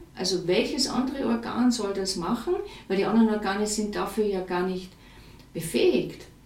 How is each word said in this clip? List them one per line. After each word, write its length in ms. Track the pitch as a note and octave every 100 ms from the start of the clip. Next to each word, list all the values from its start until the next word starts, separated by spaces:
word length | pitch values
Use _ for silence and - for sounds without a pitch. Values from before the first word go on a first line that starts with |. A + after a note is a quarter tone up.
| - -
Also 320 | F#3 F3+ E3
welches 400 | G3 B3+ C#4+ -
andere 400 | A3+ B3+ C#4 A3+
Organ 440 | A3+ A3 G#3+ B3
soll 220 | A3+ G3+
das 220 | F#3+ F#3+ F3+
machen? 380 | E3+ A#3 F4+ G4 - - -
Weil 100 | F#3+
die 80 | F#3
anderen 240 | A3+ A3
Organe 380 | G#3 G3 G3+ G#3+
sind 280 | - G#3 F3+
dafür 300 | F#3 - G#3
ja 160 | F#3+
gar 240 | F#3 F3+ F#3
nicht 240 | F#3 F#3 - - - - - -
befähigt. 720 | E3 - - - - - - - -